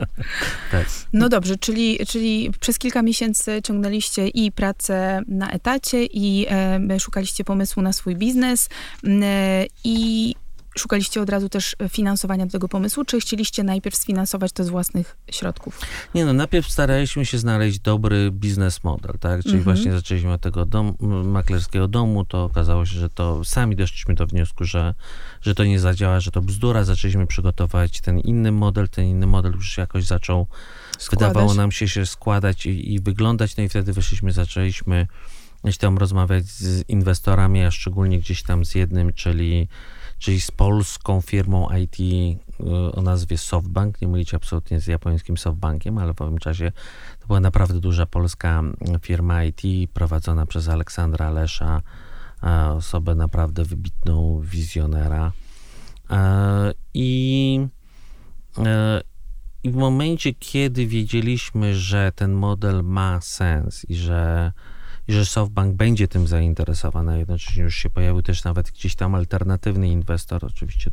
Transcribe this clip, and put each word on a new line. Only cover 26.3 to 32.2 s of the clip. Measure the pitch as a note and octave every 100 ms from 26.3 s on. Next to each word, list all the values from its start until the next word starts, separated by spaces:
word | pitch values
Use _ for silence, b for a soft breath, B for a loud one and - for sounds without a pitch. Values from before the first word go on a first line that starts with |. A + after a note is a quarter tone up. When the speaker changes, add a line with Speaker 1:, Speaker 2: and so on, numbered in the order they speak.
Speaker 1:
to | F#2+
bzdura. | F#2 G2 B2 A2+
Zaczęliśmy | F2+ F#2 G2+ F#2+ F2+
przygotować | - F#2 - F2+ F2+ F2 -
ten | - F2+
inny | F2 A#2 A2
model, | G#2+ G#2 G2+ G2
ten | - F#2
inny | F#2 F#2
model | F#2 F#2
już | F2+ G2 -
jakoś | F2+ F#2 F2+
zaczął, | F2+ - F2+ G#2 B B B B B
Speaker 2:
Składać. | - G2+ G#2
Speaker 1:
wydawało | F#2+ G#2
nam | G2+ G2+
się, | F#2 G#2
się | G2+ F#2+
składać | -